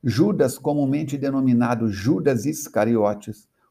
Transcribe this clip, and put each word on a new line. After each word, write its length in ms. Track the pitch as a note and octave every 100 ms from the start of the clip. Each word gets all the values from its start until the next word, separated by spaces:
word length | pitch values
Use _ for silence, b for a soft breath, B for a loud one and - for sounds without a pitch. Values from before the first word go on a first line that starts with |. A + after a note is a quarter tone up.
| -
Judas, 480 | G#2+ G3 - C3+ -
comumente 600 | - D3 C#3 C#3+ D3+ C#3
denominado 680 | C3+ C3+ C3 A#2+ A#2+ A#2+ A2+
Judas 580 | F#2+ G2 F3+ D3 A2+ G#2
Iscariotes, 1000 | D#3 - A2 G#2+ A#2 G#2 G#2 G#2+ G#2+ _ _ _